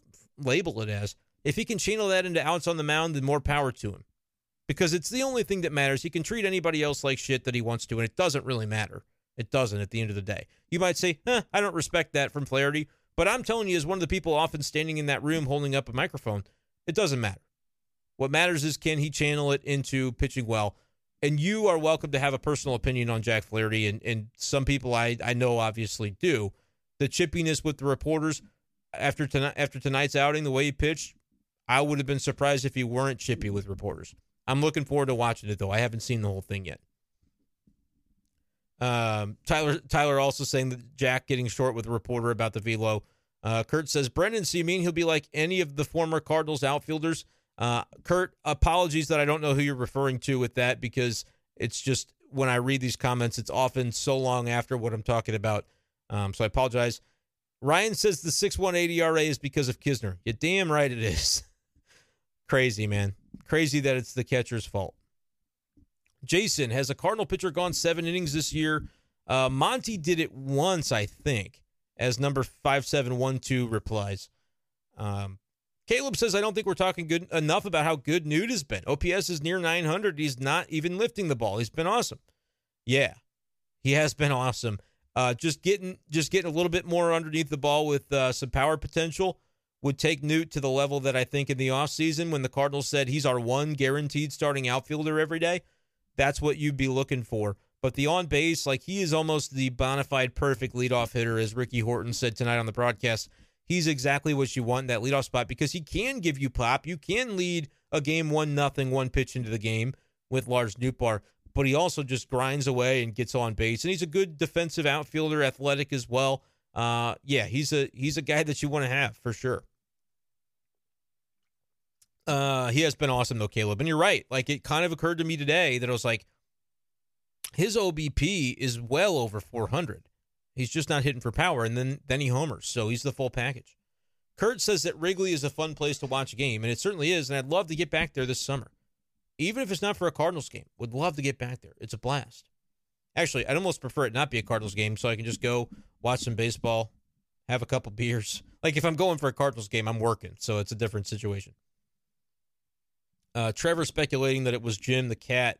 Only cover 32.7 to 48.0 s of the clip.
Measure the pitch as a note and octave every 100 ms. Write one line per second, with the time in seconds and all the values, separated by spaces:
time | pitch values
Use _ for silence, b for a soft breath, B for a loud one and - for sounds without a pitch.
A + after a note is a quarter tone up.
32.7 | C3 B2 A#2+ C3+ B2+ - A2 G#2 G2+ G2
33.7 | F#2 G2+ E2 E2+ - _ _ - C3+ D3+
34.7 | D3+ C#3 C#3+ C#3 A#2+ A#2+ A2+ G#2 G2+ G2
35.7 | G#2 A#2+ A2+ - A#2 G#2 G2 F#2+ G2+ F#2
36.7 | - _ _ _ _ _ _ _ _ _
37.7 | _ _ _ _ _ _ _ _ _ _
38.7 | - B2 A#2+ A2+ G#2+ G#2 G#2 - D#3 D3+
39.7 | D3+ C#3 D#3+ D3 C#3 C#3 C3 C3+ C#3 C3
40.7 | B2+ A#2+ - C3 B2+ - C3 B2 - C3
41.7 | A#2 A2+ A#2 - B2 A#2 A2+ A2+ A2 G#2+
42.7 | A2 A2 G#2+ - _ _ _ G#2+ A2+ A2+
43.7 | D3+ D#3 D3+ C3 - F#3 A3+ E3 F3+ E3
44.7 | F#3 F3 E3 E3 D#3+ - D3 D#3 F#3 E3
45.7 | C#3 D3 E3 D#3+ D#3+ - D#3 D3+ D3+ C#3
46.7 | D3 - D#3 D#3+ D#3+ - _ _ - A#2
47.7 | A#2+ - -